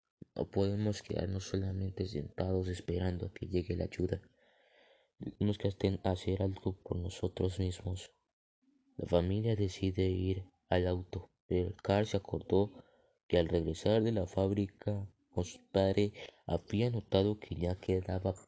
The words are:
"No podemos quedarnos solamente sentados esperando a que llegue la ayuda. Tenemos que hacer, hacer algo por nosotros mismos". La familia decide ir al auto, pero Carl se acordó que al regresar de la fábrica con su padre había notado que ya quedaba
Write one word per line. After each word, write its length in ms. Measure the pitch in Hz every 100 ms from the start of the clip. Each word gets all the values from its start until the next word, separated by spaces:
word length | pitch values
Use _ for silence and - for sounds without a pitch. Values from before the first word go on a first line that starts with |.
| _ - -
"No 160 | - 76
podemos 540 | 95 98 104 107 101
quedarnos 400 | - 78 90 95
solamente 640 | - 98 95 95 95 95 95
sentados 600 | - 147 - 92 92 92
esperando 600 | 90 - 87 90 90 92
a 40 |
que 140 | - -
llegue 300 | 90 85 90
la 100 | 87
ayuda. 380 | - 92 92 - _ _ _ _ _ _ _ _ -
Tenemos 400 | - - 104 104
que 80 | 101
hacer, 320 | - 98 98
hacer 380 | 95 90 - 95
algo 320 | 98 92 95 92
por 160 | - 87
nosotros 600 | 87 - 92 - 92 90
mismos". 520 | 92 90 101 90 - _ _ _ _ _ _ _ _ -
La 80 | -
familia 500 | 87 87 101 113 107
decide 540 | 98 - 95 92 92
ir 360 | 92 92 95 95 _ -
al 200 | 92 90
auto, 420 | 90 90 95 - _ -
pero 300 | 90 90 -
Carl 240 | - 98 151
se 100 | 98
acordó 560 | - - - 95 101 - - _ _ _ -
que 100 | 87
al 120 | 82
regresar 520 | 85 80 80 104 113
de 120 | 110
la 120 | 110 90
fábrica 840 | - 95 101 98 - - 104 98 _ _
con 120 | - 87
su 160 | - _
padre 440 | 95 95 98 101 - - - -
había 440 | 78 - 101 120
notado 500 | 117 - 95 101 107
que 160 | - 80
ya 240 | 87 92
quedaba 540 | - 92 90 92 92 82